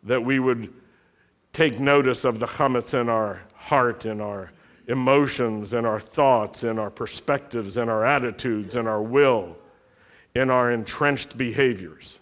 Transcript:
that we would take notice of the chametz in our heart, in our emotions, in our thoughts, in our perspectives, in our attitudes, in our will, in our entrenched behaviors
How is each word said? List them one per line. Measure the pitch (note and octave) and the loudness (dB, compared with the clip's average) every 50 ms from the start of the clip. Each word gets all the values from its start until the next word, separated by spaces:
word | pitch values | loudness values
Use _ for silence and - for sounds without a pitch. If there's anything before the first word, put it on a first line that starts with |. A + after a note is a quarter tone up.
that | _ G2 B2 B2+ | _ -2 -2 -2
we | A#2 B2+ C3+ C3 | 0 0 0 2
would | B2+ C3 B2+ A#2 G#2+ F#2+ - - - _ _ _ _ _ _ _ _ _ _ _ _ _ | 2 2 0 0 -4 -12 -14 -20 -20 _ _ _ _ _ _ _ _ _ _ _ _ _
take | - - D#3+ D3+ A#2 G#2+ | 0 0 0 0 2 0
notice | C3+ C#3 C#3+ C#3+ C3+ C3 B2 - - | 2 4 4 4 4 2 0 0 0
of | C3 A2+ A2 | -2 -2 0
the | A#2+ | -4
chametz | A2+ - - D3+ C3+ B2+ B2 A#2 - - B2+ | -6 -2 0 0 0 0 -2 -4 -2 -2 -2
in | A#2+ A#2 | 0 0
our | A#2 A2 A2 G#2 F#2+ F2 - - _ | 0 0 0 -2 -6 -10 -16 -20 _
heart, | - - - D3+ C#3 B2 A#2+ A2+ - - | -20 -6 0 2 2 2 2 -2 -4 -8
in | A2 G#2+ G#2+ | -8 -6 -6
our | G#2 G#2 G2+ G2 F#2+ - - _ _ _ _ _ _ - | -6 -8 -8 -10 -12 -14 -18 _ _ _ _ _ _ -6
emotions, | A#2+ C3 B2+ B2+ C#3 C#3+ C#3+ C3 - - B2 A2+ A2 G#2+ G#2 G2 | -4 0 2 4 4 4 4 2 0 -2 -2 -2 -2 -6 -8 -4
in | A#2+ A#2 A#2 | -4 -2 -2
our | A#2 G#2+ G#2+ | -2 -2 -4
thoughts, | - - - - C#3+ C3+ B2+ A2+ G#2+ G2+ - - - | -6 -6 0 2 6 6 6 4 2 -2 -6 -6 -4
in | A#2 A2+ A2 | -4 -2 -2
our | G#2+ G2+ | -4 -6
perspectives, | - - A#2 G#2+ - - - - C#3+ C#3 C#3 - - A#2 G#2+ G2 F2+ | -6 -8 -10 -10 -10 -10 -4 -2 -2 -2 -4 -8 -8 -8 -8 -4 -4
in | A#2+ A#2 A#2 | -4 -2 0
our | A2+ A2 A2 | 0 0 2
attitudes, | B2 D3 C#3 B2 A#2+ G#2+ - - B2+ A2 G#2+ G#2 F#2+ G2+ | 2 2 2 0 -4 -6 -6 -4 -4 -4 -4 -6 -6 -6
in | A#2+ A2+ | -4 -2
our | A2+ A2 G#2 | -2 -2 -2
will, | G#2+ A2+ A#2+ C#3 D3 C3+ B2 A2 F#2 E2+ E2 - - - _ _ _ _ _ _ _ _ _ _ _ _ _ | -2 2 4 6 6 6 4 2 0 -6 -14 -20 -20 -20 _ _ _ _ _ _ _ _ _ _ _ _ _
in | A#2+ C3 C3 | 0 2 2
our | B2+ B2+ B2 A#2+ | 4 2 4 2
entrenched | A#2+ A#2 G#2+ - - - D3+ C#3+ C#3+ C3 - - - A#2 | 0 -2 -4 -8 -4 0 0 0 0 0 -6 -12 -8 -6
behaviors | B2 A#2+ G#2+ C3+ C#3 C3 A#2 F#2 F#2 D#2+ - - - - - - | -6 -4 0 2 2 2 2 -2 -10 -16 -18 -20 -20 -20 -20 -20